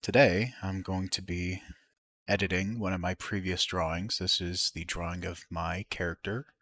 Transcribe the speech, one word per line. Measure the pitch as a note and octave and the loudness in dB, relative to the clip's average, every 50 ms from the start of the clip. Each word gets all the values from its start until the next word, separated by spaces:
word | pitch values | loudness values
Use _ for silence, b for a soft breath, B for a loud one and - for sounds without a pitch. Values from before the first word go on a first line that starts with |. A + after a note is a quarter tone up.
Today, | - - G2 B2 C#3+ A2+ F2 F#2 A2 B2 - - | -4 2 6 8 8 8 8 4 2 0 -2 -6
I'm | - F#2+ F#2+ F#2+ | -4 -4 -4 -4
going | F#2 - F#2+ F#2 F#2 F#2 | -2 -2 -2 -2 0 0
to | - - | -2 -2
be | F#2+ - F2+ F2 F2 F2+ F#2 F#2 - B B B B B B _ _ _ _ _ _ | -2 -2 -4 -2 0 -2 -2 -4 -6 B B B B B B _ _ _ _ _ _
editing | - G2 G2+ G2 F#2 F#2 F2+ F#2+ G2 A2 A#2+ | 0 2 2 2 2 2 2 2 0 -2 -2
one | G#2+ F#2 F#2 | 0 0 0
of | F#2 | 0
my | F2 F2 F#2 | 0 0 -2
previous | - - - - G2+ F#2 F#2 F2+ F2 - | -2 -4 -4 -4 -2 0 0 0 0 0
drawings. | - - F#2 E2+ D#2+ E2 E2+ F#2 A2 A#2+ | 0 2 0 0 2 0 -2 -2 -2 -2
This | - F#2+ F#2 - - | -2 0 2 2 2
is | F#2 F2 F2 F2 - - - | 2 0 0 0 0 0 -2
the | - E2 | -4 -6
drawing | - - F2+ E2+ E2+ F2 F2+ E2+ | -4 -4 -4 -2 -4 -4 -4 -4
of | F2+ F2 - - _ | -6 -8 -8 -10 _
my | E2+ E2 E2 E2 E2 F#2 G2+ _ | -6 -4 -2 -2 -2 -4 -4 _
character | - - F2 F2 E2 - _ - G2+ A#2+ D3 _ - _ | -4 -2 -2 -2 -2 -4 _ -4 -4 -4 -6 _ -18 _